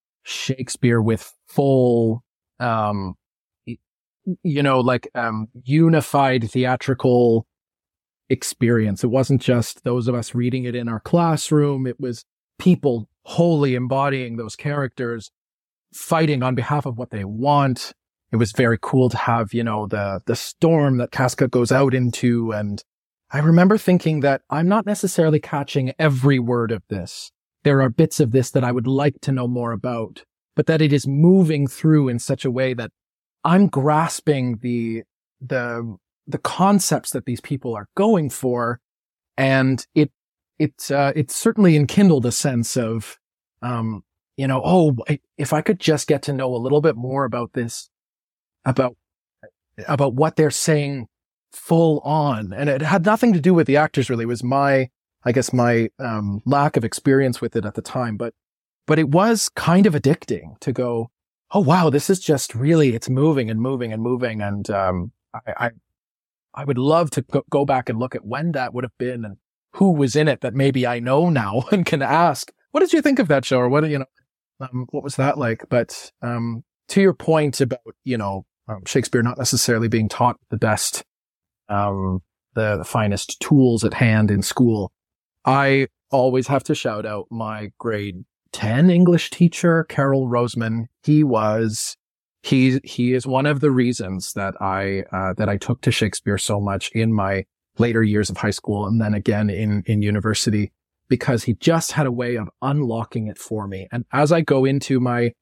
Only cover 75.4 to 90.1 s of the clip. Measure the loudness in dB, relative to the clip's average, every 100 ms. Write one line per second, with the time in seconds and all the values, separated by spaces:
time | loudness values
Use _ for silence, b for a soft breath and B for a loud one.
75.4 | -2 -4 -2 -2 -2 -6 -20 _ -8 -6
76.4 | -6 -8 -12 _ -4 2 4 4 2 2
77.4 | 2 0 -2 -2 -10 -14 -6 -4 -4 -8
78.4 | -12 _ -14 -14 -4 -2 0 0 0 -2
79.4 | -2 0 0 0 2 0 0 0 -2 -2
80.4 | _ -2 0 0 -2 -8 -12 _ _ _
81.4 | _ _ -8 -4 -2 -2 -2 -4 -6 _
82.4 | _ -4 -2 -2 -2 -2 0 -2 -6 -10
83.4 | 2 4 4 4 0 0 2 4 2 0
84.4 | -2 2 2 2 -4 -10 _ _ _ _
85.4 | 0 2 2 2 0 _ _ 0 2 0
86.4 | 0 -2 -2 -2 -4 -6 -8 -10 -10 -10
87.4 | -8 -10 -12 -10 -6 -6 -6 -10 -18 _
88.4 | _ -6 -2 4 4 6 6 4 0 0
89.4 | 0 2 0 0 -2 -2 0